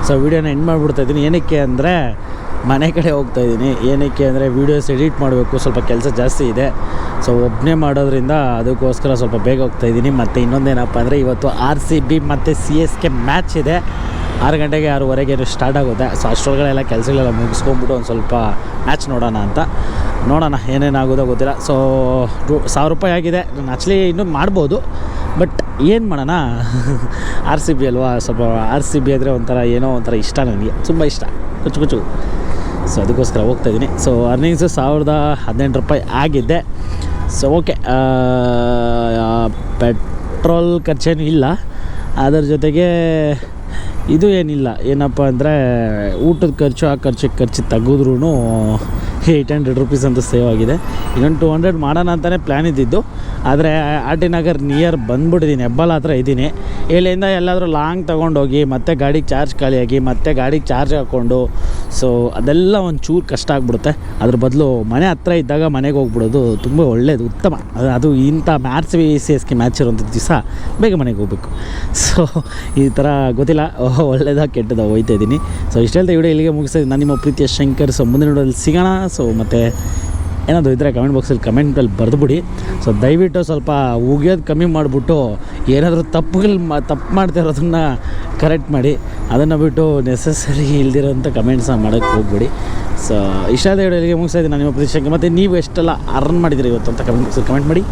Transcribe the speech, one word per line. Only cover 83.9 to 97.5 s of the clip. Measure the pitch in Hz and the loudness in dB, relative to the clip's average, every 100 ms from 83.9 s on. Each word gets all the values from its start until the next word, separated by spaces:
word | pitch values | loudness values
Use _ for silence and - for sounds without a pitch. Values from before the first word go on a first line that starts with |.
| 117 120 | 0 0
ಉಗಿಯೋದು | 143 147 185 - | 2 2 0 0
ಕಮ್ಮಿ | 156 175 156 | 0 0 0
ಮಾಡಿಬಿಟ್ಟು | 147 135 135 160 127 104 - - - | 0 -2 0 0 0 -4 -8 -6 0
ಏನಾದರೂ | 131 165 165 165 165 | 2 2 0 0 -2
ತಪ್ಪುಗಳು | 160 180 208 196 170 | 0 2 2 2 0
ಮಾ-, | 147 147 | -4 -2
ತಪ್ಪು | 143 - 185 | -4 -2 0
ಮಾಡ್ತಾ | 190 165 | 0 0
ಇರೋದನ್ನ | 160 139 170 165 156 127 - - - - | 0 0 0 2 0 -2 -4 -4 -4 0
ಕರೆಕ್ಟ್ | 156 156 - 147 | 0 0 0 0
ಮಾಡಿ, | 127 143 - - - | 0 0 -4 -6 -2
ಅದನ್ನು | 120 151 160 | 0 2 2
ಬಿಟ್ಟು | 156 135 156 143 127 | 2 2 0 2 0
ನೆಸೆಸರಿ | 123 - 151 - 139 143 143 | 0 -2 -2 -2 -2 0 2
ಇಲ್ದಿರೋಂಥ | 135 131 139 131 147 120 | 2 2 0 0 -2 0
ಕಾಮೆಂಟ್ಸ್ನ | 120 131 123 120 | 2 2 0 0
ಮಾಡೋಕ್ಕೆ | 107 117 110 107 | 2 0 2 0
ಹೋಗ್ಬೇಡಿ. | 107 101 113 - - - - - - | 0 0 0 -2 -2 -2 0 -2 0
So | 110 98 98 92 127 | 0 0 0 0 0
ಇಷ್ಟ | 196 | 2
ಆದ | 196 190 | 2 2
ವಿಡಿಯೋ | 175 | 0
ಇಲ್ಲಿಗೆ | 170 170 | 0 0
ಮುಗಿಸ್ತಾ | 170 175 | 0 0
ಇದ್ದೀನಿ. | 160 | 0
ನಾನು | 147 | 0
ನಿಮ್ಮ | 147 135 | 0 0
ಪ್ರೀತಿ | 143 156 | 0 0
ಶಂಕರ್. | 143 160 | 0 0
ಮತ್ತು | 175 170 | 2 2
ನೀವು | 196 180 | 2 0
ಎಷ್ಟೆಲ್ಲ | - - 165 156 - - | -2 -2 -2 -2 -2 -2
ಅರ್ನ್ | 139 175 170 | 0 2 2
ಮಾಡಿದ್ದೀರಿ | 139 127 | 2 0
ಇವತ್ತು | 117 104 | 0 0
ಅಂತ | 120 120 | 0 0
ಕಾಮೆಂಟ್ | 120 127 | 0 0
ಬಾಕ್ಸಲ್ಲಿ | - - | 0 2